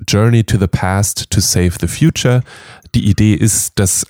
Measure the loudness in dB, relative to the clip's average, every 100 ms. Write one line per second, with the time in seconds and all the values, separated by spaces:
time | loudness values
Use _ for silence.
0 | -2 0 4 2 2 0 0 -2 -2 -2
1 | -2 -6 -4 -2 0 0 0 -2 -6 0
2 | 0 0 0 0 -2 -10 -20 -20 -6 -2
3 | 0 2 2 2 0 -2 -4 -2 -2 -2